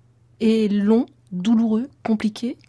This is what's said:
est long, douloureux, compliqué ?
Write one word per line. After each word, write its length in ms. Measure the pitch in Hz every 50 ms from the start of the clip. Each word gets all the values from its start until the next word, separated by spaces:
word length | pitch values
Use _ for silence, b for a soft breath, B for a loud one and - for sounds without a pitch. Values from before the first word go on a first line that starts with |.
| _ _ _ _ _ _ _ -
est 300 | 220 220 226 226 220 202 202
long, 340 | 202 202 208 226 233 269 - _ _ _ - 190
douloureux, 560 | 180 180 226 233 220 233 220 220 220 247 285 _ _ -
compliqué ? 520 | - 220 214 - 214 208 - - 233 330 - _